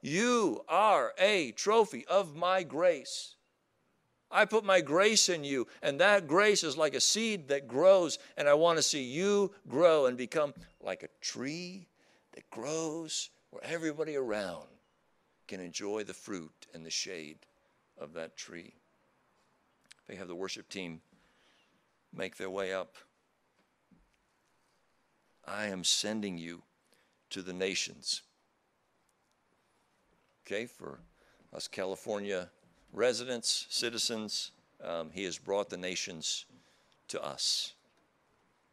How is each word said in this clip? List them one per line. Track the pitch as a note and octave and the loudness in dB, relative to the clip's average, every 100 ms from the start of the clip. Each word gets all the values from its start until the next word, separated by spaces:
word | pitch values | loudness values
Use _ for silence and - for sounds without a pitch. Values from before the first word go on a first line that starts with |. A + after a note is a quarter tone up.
You | C3+ E3 A#3+ A#3+ F#3+ G#2 - | -4 0 2 4 2 0 0
are | E3+ G#3+ E3+ A2+ - | 4 6 6 4 2
a | F#3+ G3+ C3+ | 4 4 0
trophy | - G3 A3 G#3 A#2 C#3+ | -2 2 4 4 0 0
of | F#3+ F3+ D3 | 2 2 -2
my | F3 F#3+ | 2 2
grace. | E3 C3+ F3+ D3+ B2 - - - _ _ _ _ _ _ _ _ - | 0 2 2 2 -2 -10 -12 -18 _ _ _ _ _ _ _ _ -2
I | F3 G#3 | 2 4
put | A3 | 4
my | G3+ F#3 | 6 4
grace | C#3 D#3 G#3 G#3+ - | 6 4 6 6 4
in | E3+ | 2
you, | C#3+ C3+ - - | 0 -2 -2 -4
and | D3+ C#3+ | -2 4
that | F#3+ G3+ D#3 | 6 6 4
grace | E3+ G#3 G3 | 4 6 4
is | D#3+ D3 | 0 0
like | D3+ | 0
a | C3+ | 2
seed | - G#3 A3+ G#3 C#3 | 2 2 0 -2 -2
that | C#3 C3 | -4 -2
grows, | B2 F#3 F#3+ E3 - - - | 4 8 8 4 -4 -10 0
and | C#3+ | 4
I | D3 | 6
want | E3+ D#3+ | 6 4
to | |
see | C#3 D3+ | 2 0
you | B2+ C#3+ G3 G3+ G3 - D3 | -4 -2 2 2 2 -4 -4
grow | B2 F3 D#3 C3 | 6 6 8 4
and | B2 | 2
become | B2 D#3+ D3 D3+ - _ | -2 -2 -2 -4 -20 _
like | F#2+ F#2 | -8 -8
a | - _ | -10 _
tree | - - C3 E3 F3+ F#3+ E3+ _ _ _ _ | -10 -8 -8 -8 -10 -14 -20 _ _ _ _
that | - - | -20 -16
grows | A2 B2+ D#3+ D#3+ D#3+ D#3 - - _ _ | -10 -6 -4 -4 -6 -6 -8 -8 _ _
where | - | -16
everybody | - E3 D#3+ D3 D#3 C#3+ | -8 -4 -4 -4 -4 -2
around | B2+ G#2+ F#2+ D#2+ D#2 _ _ _ _ _ _ _ - | -2 -2 -4 -8 -14 _ _ _ _ _ _ _ -14
can | F#2+ | -12
enjoy | F2 - G2+ G#2+ | -10 -8 -6 -6
the | G2+ | -6
fruit | F#2+ - F#2+ D#2 _ - | -12 -10 -10 -10 _ -20
and | E2 E2 | -16 -8
the | |
shade | - - F2+ D2+ D#2 _ _ _ _ _ - | -8 -6 -10 -12 -16 _ _ _ _ _ -18
of | D2 | -14
that | E2 D#2+ - | -10 -12 -12
tree." | - E2+ F#2+ _ _ _ _ _ _ _ _ _ _ _ _ - - | -16 -14 -16 _ _ _ _ _ _ _ _ _ _ _ _ -20 -18
They | F#2 | -14
have | F2+ | -10
the | F2 | -8
worship | F#2+ - F#2 | -8 -10 -12
team | G2+ F2+ E2 _ _ _ _ _ _ _ _ _ _ _ | -10 -10 -10 _ _ _ _ _ _ _ _ _ _ _
make | - F#2+ - | -10 -10 -8
their | F#2+ | -8
way | G2 F#2+ | -6 -4
up. | F#2+ F2+ - - _ _ _ _ _ _ _ _ _ _ _ _ _ _ _ _ _ _ _ _ _ _ _ - | -4 -8 -14 -20 _ _ _ _ _ _ _ _ _ _ _ _ _ _ _ _ _ _ _ _ _ _ _ -10
I | G2+ G#2+ | -6 -4
am | F#2+ | -2
sending | E2+ - G#2 A2 G#2 E2+ | 0 0 0 -4 -4 -8
you | E2 E2+ _ _ _ _ _ _ - | -10 -14 _ _ _ _ _ _ -14
to | G2 | -12
the | F#2 | -8
nations. | F2+ F#2+ F2+ - - - - - _ _ _ _ _ _ _ _ _ _ _ _ _ _ _ _ _ _ _ _ _ | -4 -2 -2 -6 -8 -8 -8 -8 _ _ _ _ _ _ _ _ _ _ _ _ _ _ _ _ _ _ _ _ _
Okay, | - G2+ A#2+ | -8 -6 -6
for | - - C#2 - _ _ _ _ | -12 -16 -16 -20 _ _ _ _
us | - - | -12 -12
California | - F#2+ F#2+ A2+ G#2 G2+ F#2+ F2+ _ _ _ _ | -6 -6 -6 -6 -6 -2 -4 -6 _ _ _ _
residents, | - A#2+ A#2 B2+ A#2+ - - - | 0 0 0 -4 -4 -2 -4 -2
citizens, | - A#2+ A#2 - A2+ G#2+ - - _ _ - | -2 -2 -2 -2 -2 -4 -6 -8 _ _ -14
um, | - E2+ D#2+ | -8 -6 -6
he | E2+ | -6
has | G2 D#2+ | -6 -6
brought | - G2 G2 | -4 -2 -2
the | F#2 | -6
nations | F#2 F2+ - E2 D2+ - - - _ _ _ _ - | -6 -6 -8 -8 -6 -6 -8 -20 _ _ _ _ -10
to | - | -8
us. | C#2+ C2 - - - - _ _ _ _ _ _ _ _ _ | -8 -4 -2 -2 -6 -12 _ _ _ _ _ _ _ _ _